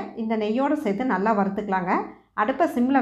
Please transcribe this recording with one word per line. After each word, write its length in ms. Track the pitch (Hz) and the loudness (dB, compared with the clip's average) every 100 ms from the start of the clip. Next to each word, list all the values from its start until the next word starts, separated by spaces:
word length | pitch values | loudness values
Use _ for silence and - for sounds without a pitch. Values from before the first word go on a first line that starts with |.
| 381 - | -2 -6
இந்த 120 | 226 220 | -2 -2
நெய்யோடு 340 | 214 233 277 302 | 0 0 0 0
சேர்த்து 220 | 208 196 262 | 0 -2 0
நல்லா 180 | 185 214 208 | 0 2 2
வறுத்துக்கலாங்க. 520 | 196 202 202 190 180 294 359 - _ - | 0 -2 -2 -2 0 -2 -2 -12 _ -2
அடுப்பை 240 | 214 262 320 240 | 0 2 0 2
சிம்ல 240 | 247 277 | 2 4